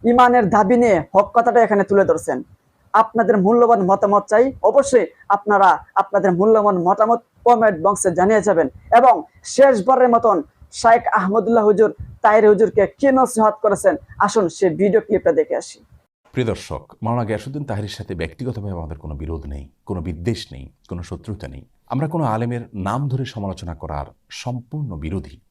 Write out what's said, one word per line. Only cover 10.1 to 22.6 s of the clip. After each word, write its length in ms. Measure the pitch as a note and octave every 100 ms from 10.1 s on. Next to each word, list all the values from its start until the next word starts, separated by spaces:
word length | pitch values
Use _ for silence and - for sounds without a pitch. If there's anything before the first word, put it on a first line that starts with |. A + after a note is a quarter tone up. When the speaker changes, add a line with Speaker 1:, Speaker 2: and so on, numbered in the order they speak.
| A#3
Speaker 1:
মতন 220 | A#3 F#3+ - _ _ -
শেখ 200 | A#3 A#3 A#3 A3
আহমদুল্লাহ 440 | F#3 G#3 G#3 A#3 G#3+
হুজুর 200 | G3+ G#3+ - - - A3
তাইরে 220 | G#3+ G#3+
হুজুরকে 320 | G#3 G#3+ G#3+ G3 -
কি 80 | C#4 C4
নসিহত 380 | B3 A3+ G#3+ G#3
করেছেন, 300 | G#3+ G3+ G3 D#3+ - - G3
আসুন 200 | A3+ F3+ -
সে 80 | F#3 D#3
ভিডিও 220 | G3+ G#3 G#3
ক্লিপটা 260 | G3+ - E3
দেখে 160 | D3+ A#2+
আসি। 180 | - - _ _ _ _ _
Speaker 2:
প্রিয় 140 | - A#2
দর্শক, 320 | G2 - C2+ - -
মাওলানা 220 | A#2 A#2+ A2
গিয়াসউদ্দিন 360 | G#2+ - C#3+ C#3+
তাহিরির 260 | G#2 G#2 -
সাথে 160 | G2+ F2+
ব্যক্তিগতভাবে 560 | E2 - A#2+ A2 G2+ F2+
আমাদের 160 | D#2+ D#2
কোনো 100 | D#2 C#2+
বিরোধ 200 | D#2 E2 C#2+
নেই, 100 | C#2 C#2 _ _
কোনো 100 | F#2+ E2
বিদ্বেষ 340 | D#2+ F2+ A2+ -
নেই, 120 | C2 B1+ _ _
কোনো 120 | F2+ E2+
শত্রুতা 380 | F2+ - G2+ C#2
নেই। 100 | C2 - _ _
আমরা 140 | B2 D#3
কোনো 100 | E3 C#3+ A2
আলেমের 280 | A#2+ A#2+